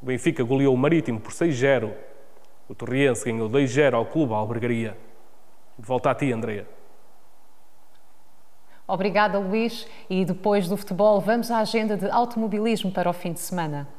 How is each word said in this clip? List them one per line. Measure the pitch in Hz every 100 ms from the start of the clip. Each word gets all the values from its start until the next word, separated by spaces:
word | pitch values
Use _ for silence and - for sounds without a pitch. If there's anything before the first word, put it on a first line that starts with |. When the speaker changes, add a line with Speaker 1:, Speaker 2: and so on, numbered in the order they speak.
Speaker 1:
o | 127
Benfica | 127 175 -
goleou | 120 135 139
o | 127
Marítimo | 143 160 143 113
por | -
seis | - 170
zero. | 131 139 131 107 104 - - - - - - -
O |
Torriense | - 117 123 139 113
ganhou | - 113 110
dois | 131 139
zero | 117 147 120
ao |
Clube | 113 160 143
Albergaria. | 107 107 117 120 117 110 101 - - - - - - - -
De | 110
volta | 127 143
a |
ti, | 127 143
Andreia. | 113 110 107 95 - - - - - - - - - - - - - - - - - - - - - -
Speaker 2:
Obrigada, | 190 196 190 208 196
Luís. | 196 214 233 226 - - -
E | 185 185
depois | 180 214 208 175
do | 202
futebol, | - 180 208 208
vamos | 190 233 233
à | 233
agenda | 214 233 220 208
de | 196
automobilismo | - 240 233 220 208 220 220 185
para | 190 175
o |
fim | 175 180
de | 165
semana. | - 180 160 147 139